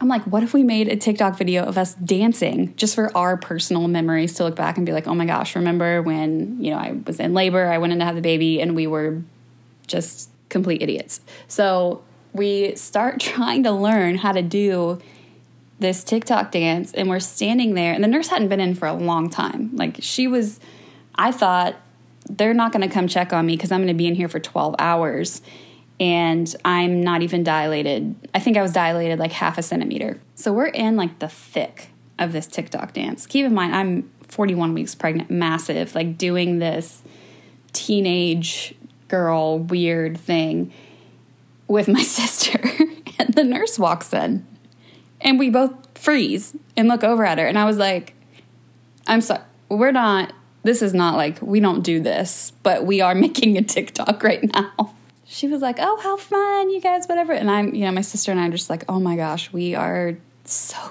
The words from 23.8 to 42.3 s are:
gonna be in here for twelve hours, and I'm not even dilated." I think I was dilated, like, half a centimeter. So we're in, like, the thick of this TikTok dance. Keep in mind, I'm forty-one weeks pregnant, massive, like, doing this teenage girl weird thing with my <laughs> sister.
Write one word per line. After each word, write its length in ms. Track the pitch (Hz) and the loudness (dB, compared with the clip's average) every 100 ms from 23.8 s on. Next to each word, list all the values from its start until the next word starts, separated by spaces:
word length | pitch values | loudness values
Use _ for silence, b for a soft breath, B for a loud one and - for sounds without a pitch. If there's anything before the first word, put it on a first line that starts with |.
gonna 120 | 185 | 2
be 140 | 170 170 | 2 2
in 80 | |
here 140 | 175 170 | 0 -2
for 120 | 160 | -4
twelve 340 | - - 147 - | -6 -2 -2 0
hours, 640 | 165 170 160 151 175 - B B B B B - | 2 2 2 -2 -4 -6 B B B B B -2
and 540 | 180 170 170 165 165 - | 0 2 2 2 0 -2
I'm 380 | 185 175 175 180 | 0 2 2 2
not 180 | 175 170 | 2 2
even 220 | 170 180 | 0 0
dilated." 720 | 170 156 151 151 147 139 147 - - | 2 2 0 0 0 -2 -4 -8 -4
I 40 | 190 | -2
think 180 | 220 214 | 2 2
I 60 | |
was 100 | 190 | 2
dilated, 460 | 175 165 170 170 165 | 2 2 0 0 -2
like, 140 | 165 | -2
half 260 | - 165 165 | -2 -2 -2
a 40 | |
centimeter. 560 | 165 170 - - - - - | -4 -4 -4 -4 -6 -8 -14
So 160 | - 214 | -8 -2
we're 160 | 208 277 | 0 0
in, 300 | - 220 220 | 0 0 2
like, 220 | 170 165 | 0 -4
the 100 | 156 | -10
thick 600 | - - - - - - - - - | -10 -8 -6 -6 -8 -20 -20 -18 -6
of 140 | 175 | -4
this 140 | 160 156 | -4 -6
TikTok 480 | - - - - | -8 -8 -8 -8
dance. 320 | - - - - | -8 -8 -8 -2
Keep 180 | 277 | 0
in 80 | 269 | 2
mind, 220 | 208 175 | 2 2
I'm 340 | 185 196 180 - - | 0 0 -2 -4 -12
forty-one 500 | - - 202 180 165 | -12 -2 0 2 0
weeks 220 | 165 - | -2 -4
pregnant, 360 | - 160 165 165 | -4 -2 -2 -2
massive, 640 | 175 165 165 165 160 170 | -2 0 -2 -2 -4 -4
like, 220 | 165 170 165 | -4 -4 -2
doing 420 | 180 180 175 175 | 0 0 0 0
this 440 | 165 156 165 - B B B B B B _ | 0 -2 -6 -12 B B B B B B _
teenage 1000 | - - 202 190 175 175 165 165 - - - - - - | -8 0 0 2 2 0 0 -2 -6 -10 -14 -20 -20 -4
girl 500 | 185 170 165 156 160 | 0 2 2 0 0
weird 580 | 165 175 170 165 160 165 | -2 0 0 0 -2 -4
thing 560 | - 170 160 160 180 B B B B B _ _ _ _ - | -2 -2 0 -2 -4 B B B B B _ _ _ _ 0
with 180 | 208 202 | 2 4
my 160 | 262 | 4
<laughs> 0 | |
sister. 580 | 311 - 233 | 2 0 0